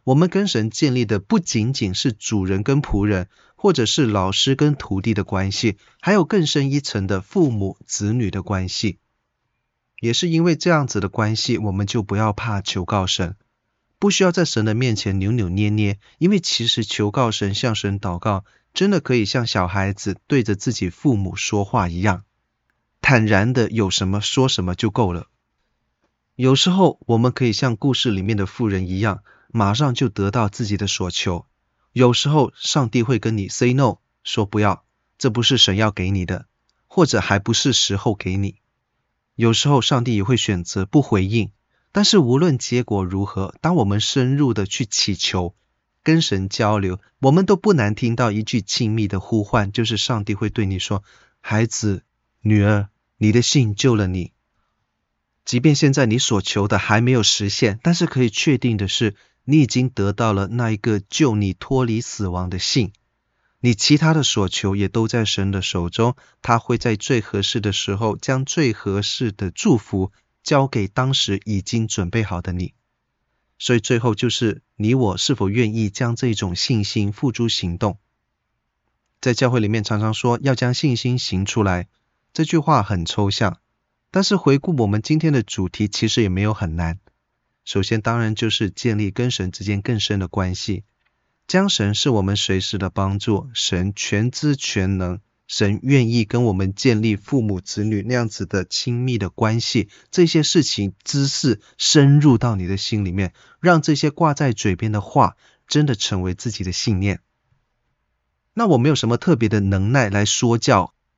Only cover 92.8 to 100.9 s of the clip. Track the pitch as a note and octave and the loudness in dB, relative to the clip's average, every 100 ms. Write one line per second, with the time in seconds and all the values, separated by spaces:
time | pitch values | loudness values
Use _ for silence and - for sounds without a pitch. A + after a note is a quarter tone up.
92.8 | F#2 - F#2+ G2+ A#2 G2 C3+ A2+ - F2+ | -4 -2 -2 -2 -2 -2 -2 -6 -4 -2
93.8 | F#2+ G2+ - G2+ A#2 - D3+ C3+ - G#2 | -2 -4 -4 -2 -2 -2 -2 -2 -4 -2
94.8 | F#2+ F#2+ F2+ F2 _ _ - - G#2 G#2 | 0 -2 -4 -6 _ _ -8 -2 0 0
95.8 | C3 C#3+ A#2 A#2 G#2 A#2 B2 F#2+ G2 G2 | 2 2 4 2 0 2 2 2 -2 0
96.8 | C3 A2 A2+ G#2 - C#3 A2 F#2 - - | 2 2 2 0 -2 0 0 -2 -6 -4
97.8 | G#2+ G#2 G#2 B2 A2+ - F#2+ G2 F2+ - | -2 -2 -2 -2 -2 -6 -4 -4 -4 -6
98.8 | - A#2+ B2+ A#2 F#2+ - A2 A2+ - A#2 | -4 -2 -2 -2 -4 -2 0 0 -2 -2
99.8 | G2 - _ - E3+ D#3+ D3+ F3 B2+ - | -2 -8 _ 2 4 4 2 2 2 0
100.8 | G2+ | -4